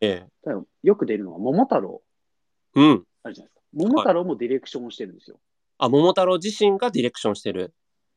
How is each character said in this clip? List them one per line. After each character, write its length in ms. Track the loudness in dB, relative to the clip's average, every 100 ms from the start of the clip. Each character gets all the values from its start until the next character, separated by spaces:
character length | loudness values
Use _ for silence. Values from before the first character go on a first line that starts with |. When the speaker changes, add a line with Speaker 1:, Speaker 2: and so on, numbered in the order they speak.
Speaker 1:
え 240 | -4 -4
え。 20 | -8 _
Speaker 2:
多 100 | -10
分 140 | -10 -10 _
よ 140 | 0 2
く 100 | 0
出 100 | -4
る 60 |
の 100 | -6
は 60 | -6
桃 260 | -2 0
太 160 | 2 0
郎。 220 | -2 -10 -20 _ _ _ _ _ _
Speaker 1:
う 80 | 4
ん。 220 | 6 6 0 _
Speaker 2:
あ 60 | -18
る 60 |
じ 80 | -18
ゃ 20 |
な 60 | -20
い 20 |
で 20 |
す 0 |
か。 60 | _ _
桃 280 | -4 0 2
太 120 | 2
郎 120 | 2
も 120 | 0 -4
デ 100 | -4
ィ 20 |
レ 100 | -4
ク 100 | -6
シ 80 | -12
ョ 40 |
ン 60 | -12
を 40 |
し 60 | -12
て 100 | -14
る 60 |
ん 60 | -14
で 60 |
す 60 | -20
よ。 60 | -20 _ _ _ -4
Speaker 1:
は 80 | 0
い。 20 |
あ、 0 |
桃 180 | 4 4
太 180 | 2 0
郎 120 | 0
自 180 | -4 0
身 180 | 2 2
が 120 | -2
デ 100 | -2
ィ 20 |
レ 60 | -4
ク 100 | -4
シ 80 | -6
ョ 20 |
ン 60 | -4
し 60 |
て 100 | -6
る。 200 | -8 -8 _ _ _ _